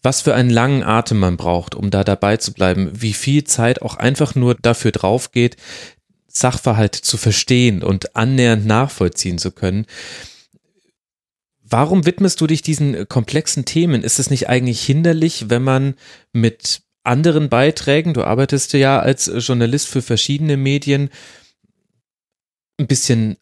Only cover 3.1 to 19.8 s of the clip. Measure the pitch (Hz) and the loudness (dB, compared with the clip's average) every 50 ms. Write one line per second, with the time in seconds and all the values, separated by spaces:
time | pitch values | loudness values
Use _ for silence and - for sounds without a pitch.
3.1 | 101 - - 135 139 147 143 - - - 117 117 127 - - 113 - - - 120 | -4 -4 -2 0 0 0 0 0 -2 0 2 0 0 0 -4 -10 -8 -2 0 0
4.1 | 139 - 131 - - 131 123 123 120 - - 117 117 - - 120 - - - 95 | 2 2 -2 0 0 0 2 2 0 2 2 0 2 2 0 -2 -2 0 0 2
5.1 | 107 170 - - _ 123 120 120 - _ - - - - - - - _ _ _ | 0 0 -2 -2 _ 0 0 0 -2 _ -20 -20 -18 -18 -18 -20 -20 _ _ _
6.1 | _ _ _ _ - - - 127 127 - - 131 110 107 110 104 - - - - | _ _ _ _ -4 0 0 0 0 0 -2 0 2 2 2 2 0 -4 -6 -4
7.1 | - 110 - 113 101 - - - 131 123 123 120 104 90 82 - 95 92 - - | -4 0 0 0 0 0 0 0 2 4 4 4 2 0 0 0 -2 -2 -2 -6
8.1 | _ - 110 127 135 131 123 120 113 107 101 110 107 113 131 135 - - 101 87 | _ -2 0 0 2 2 4 4 2 2 2 2 2 2 2 0 -2 -2 -2 -2
9.1 | - - - 92 87 85 - 92 - _ - 92 92 101 110 _ - - - - | -2 -2 -6 -4 -4 -4 -6 -8 -6 _ -4 -2 -2 -2 -4 _ -12 -20 -18 -18
10.1 | - - - - - - _ _ _ _ _ _ _ _ _ _ _ _ _ _ | -18 -18 -18 -20 -20 -20 _ _ _ _ _ _ _ _ _ _ _ _ _ _
11.1 | _ _ _ _ _ _ _ _ _ _ _ - - 113 139 151 185 190 160 160 | _ _ _ _ _ _ _ _ _ _ _ -2 0 0 2 2 2 2 2 2
12.1 | 180 - 196 185 - - 165 151 160 156 - - 156 - 147 143 127 82 98 - | 0 2 0 0 0 0 0 0 0 -2 0 -4 -2 0 0 -2 -2 -4 -8 -2
13.1 | - 131 113 - - 151 156 - - 151 123 - - 160 170 175 147 113 - 113 | -2 -2 -2 0 -2 -2 -2 -2 -4 -4 -6 -2 0 0 2 2 2 0 0 -2
14.1 | - - 131 - 139 123 123 - 123 127 127 127 120 - - - 135 151 165 170 | -2 -2 -2 -2 -2 -2 0 0 0 0 0 0 -4 -4 0 0 2 2 4 2
15.1 | 165 160 156 165 - - 120 104 120 120 131 135 131 131 135 139 131 _ _ - | 2 2 0 -2 -2 -4 -4 -2 -2 0 2 0 0 0 0 -2 -4 _ _ -20
16.1 | - - _ _ _ 117 113 113 - _ - - - - _ _ _ _ _ - | -20 -20 _ _ _ 2 2 2 0 _ -8 -8 -8 -8 _ _ _ _ _ 0
17.1 | 120 131 156 170 156 156 151 139 - 117 131 151 156 - - - 139 151 160 175 | 0 2 2 2 2 2 2 2 2 2 2 2 0 -2 -2 0 0 0 0 0
18.1 | 160 123 - - 110 120 135 135 139 139 - - - 139 135 135 139 123 - - | -2 -2 -2 -2 0 0 0 0 0 -2 -2 0 2 2 2 4 2 2 2 0
19.1 | 135 - - - - 117 117 - 131 120 117 117 123 143 | 0 0 -2 -4 -4 -4 -2 -2 0 0 2 0 0 -2